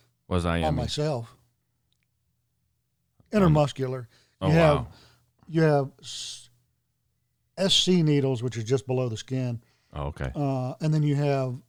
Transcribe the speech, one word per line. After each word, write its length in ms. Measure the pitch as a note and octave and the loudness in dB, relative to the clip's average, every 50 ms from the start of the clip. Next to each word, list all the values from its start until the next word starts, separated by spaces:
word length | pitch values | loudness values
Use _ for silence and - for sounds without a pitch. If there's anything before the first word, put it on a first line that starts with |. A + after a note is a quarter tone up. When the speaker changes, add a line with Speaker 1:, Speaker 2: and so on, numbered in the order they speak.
| _ _ _ _ _ | _ _ _ _ _
Speaker 1:
What 100 | - F#2 F2 | -4 -2 -2
does 80 | E2+ | 0
I 120 | F2 E2 E2+ | 0 0 0
M 60 | D#2+ | 0
Speaker 2:
on 80 | D#2 D#2+ | 0 -2
Speaker 1:
mean? 80 | D#2 D2+ | -2 -4
Speaker 2:
myself. 500 | D2+ - D3 D3+ D#3 C#3+ A#2 A#2 - - _ _ _ _ _ _ _ _ _ _ _ _ _ _ _ _ _ _ _ _ _ _ _ _ _ _ _ _ _ _ _ _ _ _ _ _ _ _ - | -4 -4 -4 -4 -4 -4 -6 -8 -12 -18 _ _ _ _ _ _ _ _ _ _ _ _ _ _ _ _ _ _ _ _ _ _ _ _ _ _ _ _ _ _ _ _ _ _ _ _ _ _ -2
Speaker 1:
Um, 80 | A#3 G#3 | 0 2
Speaker 2:
Intermuscular. 640 | F#3+ E3 D3+ D3+ D3 C#3 - - C3 B2+ C3 B2+ A#2+ - _ _ _ _ _ - | 4 4 4 4 2 0 -2 -6 -6 -6 -6 -8 -12 -14 _ _ _ _ _ -2
Speaker 1:
oh, 80 | - D3+ | 0 4
Speaker 2:
You 40 | D#3+ | 6
have, 220 | E3 E3 D3+ D3 C#3 | 6 6 6 4 2
Speaker 1:
wow. 80 | A#2+ - - - - _ _ _ _ _ _ _ _ - | -2 -8 -14 -20 -20 _ _ _ _ _ _ _ _ -4
Speaker 2:
you 140 | D#3 E3 | 0 2
have 280 | D#3+ D3+ D3 C#3+ C3+ C3+ - _ | 2 4 4 2 0 -4 -10 _
s-, 480 | - - - - - - - - - _ _ _ _ _ _ _ _ _ _ _ _ _ _ _ _ _ _ _ _ _ - | -18 -16 -14 -12 -12 -14 -14 -18 -20 _ _ _ _ _ _ _ _ _ _ _ _ _ _ _ _ _ _ _ _ _ -6
S 180 | - F#3+ F#3 - | -2 0 2 2
C 280 | - - F#3 F#3 F3+ | 2 4 4 4 4
needles, 400 | D#3+ D3+ D3 C#3+ C3 C3+ C3 G#2+ | 4 4 4 2 2 0 -2 -2
which 140 | B2 B2 A2+ | -4 -6 -6
are 60 | A#2 | -6
just 240 | A2 A2 C3+ B2+ - | -2 -2 -2 -2 0
below 220 | C3+ C3 B2+ B2+ A#2+ | -2 -2 -2 -2 -4
the 80 | A2+ | -6
skin. 440 | - - - C3+ C3 B2+ B2 A#2 A2+ _ _ _ _ _ _ | -8 -8 -6 -6 -4 -4 -4 -6 -8 _ _ _ _ _ _
Speaker 1:
Oh, 120 | - D2 C#2+ | -10 -8 -8
okay. 240 | C#2+ - - C#2 C2 - | -8 -8 -8 -8 -8 -6
Speaker 2:
Uh, 400 | D3 C#3+ C3+ C3+ C3 B2+ B2+ - - | -4 -4 -4 -4 -4 -6 -6 -6 -4
and 120 | D#3+ D#3 | -2 0
then 100 | D#3 D#3 | 0 2
you 120 | D3 D3 C#3 | 2 2 0
have 400 | C#3+ D3 C#3+ C#3 C3+ C3 B2+ B2 C#3 _ | 0 0 0 0 0 -2 -4 -6 -10 _